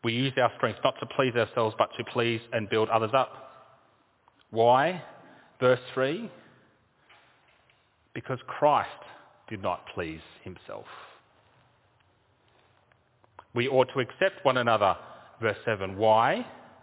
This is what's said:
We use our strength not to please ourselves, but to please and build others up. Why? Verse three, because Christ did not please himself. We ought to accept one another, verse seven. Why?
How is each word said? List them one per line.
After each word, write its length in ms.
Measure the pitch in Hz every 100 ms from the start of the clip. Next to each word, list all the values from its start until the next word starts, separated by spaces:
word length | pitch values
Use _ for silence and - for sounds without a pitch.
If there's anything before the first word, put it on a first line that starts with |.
We 100 | 117
use 200 | 117 135 131
our 120 | 120 -
strength 200 | 120 104
not 100 | 135 -
to 80 | 117
please 280 | - 131 120
ourselves, 400 | 117 - 110 107
but 100 | - -
to 60 | 110
please 280 | 123 117 113 -
and 160 | 117 104
build 200 | 110 110
others 200 | 113 110 131
up. 160 | 127 - - - - _ _ _ _ _ _ _ _
Why? 500 | 110 117 117 156 180 - - - - _ _
Verse 200 | 127 123 - -
three, 340 | 131 113 233 - - _ _ _ _ _ _ _ _ _ _ _ _ _ _ _ _
because 240 | - - 127 -
Christ 440 | - 147 135 95 - - - - _ -
did 140 | 107
not 180 | 95 87 - -
please 260 | 85 80 - -
himself. 420 | - 87 - 50 - - - - _ _ _ _ _ _ _ _ _ _ _ _ _ _ _ _ _ _ _ _ _ - _ 120
We 120 | 120
ought 220 | 131 127 135
to 60 |
accept 440 | 123 - 190 - 139
one 120 | 127
another, 380 | 120 110 101 90 - - - -
verse 160 | 113 101 -
seven. 320 | 104 95 98
Why? 480 | 110 110 123 202 240 - - -